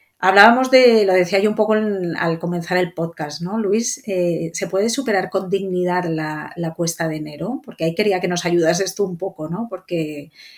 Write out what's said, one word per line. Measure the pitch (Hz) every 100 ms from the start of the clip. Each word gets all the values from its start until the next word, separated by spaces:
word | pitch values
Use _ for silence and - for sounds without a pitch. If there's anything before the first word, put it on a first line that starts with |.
| _ -
Hablábamos | 185 196 220 247 262
de, | 262 247 220
lo | 196
decía | 185 175 196
yo | 208
un | 220
poco | 214
en, | 214 214 196 175 -
al | 165 165
comenzar | 170 175 165 180
el | 180
podcast, | 160 165 - 147 151
¿no, | 175 226
Luis? | 196 220 233 - -
Eh, | 185 175 160 165
¿se | - 175
puede | 190 226
superar | 240 254 196 185
con | 190 185
dignidad | 190 190 180 180 180
la, | 170 160 156 151 147
la | - 165
cuesta | 160 170 - 160
de | 156
enero? | 151 147 185 285
Porque | - -
ahí | 165 170
quería | 208 185
que | 180
nos | 175
ayudases | 170 170 160 170 185
tú | -
un | 190 170
poco, | 185 - 156
¿no? | 185 233
Porque, | 190 - 175 151 147 156 _ -